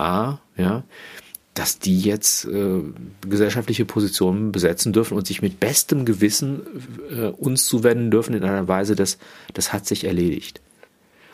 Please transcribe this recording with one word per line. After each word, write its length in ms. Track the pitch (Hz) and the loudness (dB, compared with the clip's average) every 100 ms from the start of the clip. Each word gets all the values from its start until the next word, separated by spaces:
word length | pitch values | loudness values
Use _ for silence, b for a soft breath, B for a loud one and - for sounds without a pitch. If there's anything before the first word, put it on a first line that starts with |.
A, 400 | 80 92 117 143 - - | -2 0 -2 -6 -10 -4
ja, 260 | 92 113 - B B B B B _ | -2 -2 -6 B B B B B _
dass 260 | - 82 - | -6 -6 -4
die 220 | 95 92 | 0 2
jetzt, 460 | 101 104 - - - | 2 0 0 -2 -2
äh, 340 | 98 98 92 73 - 60 - 95 | -2 0 0 -2 -10 -16 -14 -2
gesellschaftliche 560 | 101 104 123 110 113 | 2 2 2 -2 -2
Positionen 680 | 110 - 101 - 92 95 110 | -2 0 0 2 2 2 0
besetzen 420 | 98 85 87 120 | 2 2 2 2
dürfen 240 | 107 113 104 | 2 2 0
und 80 | 95 | -4
sich 160 | 92 | -2
mit 180 | 101 92 | -2 0
bestem 460 | 104 147 - 151 123 | 0 0 2 2 2
Gewissen, 560 | 98 104 107 139 139 - - 127 117 143 | 2 2 2 -2 -4 -8 -14 -14 -14 -10
äh, 120 | 120 110 | -4 -4
uns 400 | - 139 127 - | -2 -2 0 2
zuwenden 440 | 123 117 117 117 | 4 4 4 4
dürfen 240 | 107 113 | 4 2
in 80 | 113 | 0
einer 240 | 95 98 90 | 0 0 2
Weise, 280 | 92 98 98 | 2 2 2
dass 220 | 95 - B B B | 0 -2 B B B
das 200 | - - | -6 -4
hat 120 | - 185 | -4 -4
sich 180 | - | -4
erledigt. 580 | - 87 87 76 - - - _ b b b b b | -2 0 0 -2 -8 -16 -20 _ b b b b b